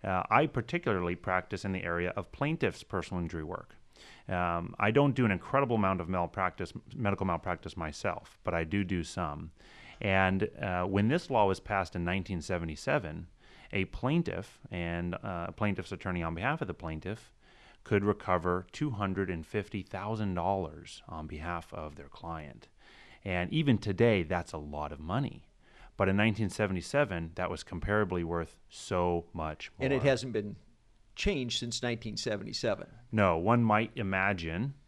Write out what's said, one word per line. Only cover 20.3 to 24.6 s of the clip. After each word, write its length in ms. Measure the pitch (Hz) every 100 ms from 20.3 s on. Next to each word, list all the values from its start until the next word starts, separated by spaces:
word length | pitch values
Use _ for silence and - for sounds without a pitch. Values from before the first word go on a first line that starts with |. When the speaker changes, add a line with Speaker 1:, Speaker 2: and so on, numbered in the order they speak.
Speaker 1:
dollars 680 | 87 87 98 80 76 69 - -
on 180 | 82 78
behalf 460 | 76 85 85 -
of 240 | - 78 78
their 120 | 73
client. 600 | - 85 80 73 - - _ - - - -
And 260 | 98 90 87
even 280 | 156 143 110
today, 460 | 104 92 117 104
that's 280 | 78 87 85
a 60 |
lot 340 | 78